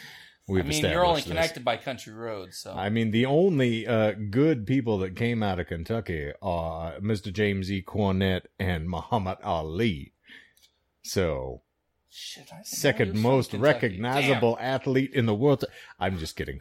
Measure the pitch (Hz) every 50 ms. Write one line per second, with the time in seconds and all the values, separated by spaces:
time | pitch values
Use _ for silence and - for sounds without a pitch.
0 | - - - - - - _ _ _ - 95 92 87 143 156 156 127 92 80 175
1 | 180 175 170 147 - 87 117 160 165 160 - 147 123 120 113 113 - 147 127 101
2 | - 113 107 110 117 117 110 101 92 90 - - - 98 92 90 92 101 110 117
3 | 113 110 104 113 123 131 139 156 180 202 175 139 127 120 113 113 110 110 120 110
4 | 110 107 101 104 107 104 95 131 147 160 156 120 104 98 127 139 135 120 107 95
5 | 92 95 92 98 117 117 120 113 107 101 92 87 85 - 90 82 82 - 113 113
6 | 101 - 85 78 71 71 - - - 98 87 85 82 82 82 80 82 82 73 -
7 | 98 107 110 95 - 107 87 107 107 101 98 98 92 92 101 95 90 - - 107
8 | 104 98 95 92 98 95 92 87 - - _ - 101 90 87 82 78 87 90 80
9 | 80 - 123 110 95 90 95 - - 80 87 82 78 78 80 92 117 117 85 71
10 | 67 - _ _ _ - - - - _ _ _ _ _ _ _ _ _ _ _
11 | - - - 101 92 82 73 67 65 65 64 65 _ _ _ _ _ _ _ _
12 | _ _ - - - - - - - - - - - - - - - 139 127 -
13 | 117 95 95 107 110 120 135 131 117 - - 101 123 147 143 - 135 117 92 90
14 | 113 123 131 143 139 135 135 113 120 117 117 - 117 127 135 131 - 143 127 135
15 | 135 131 - 135 117 113 104 104 127 147 139 123 - - - - - - - -
16 | 90 95 95 85 80 - - - 76 71 69 71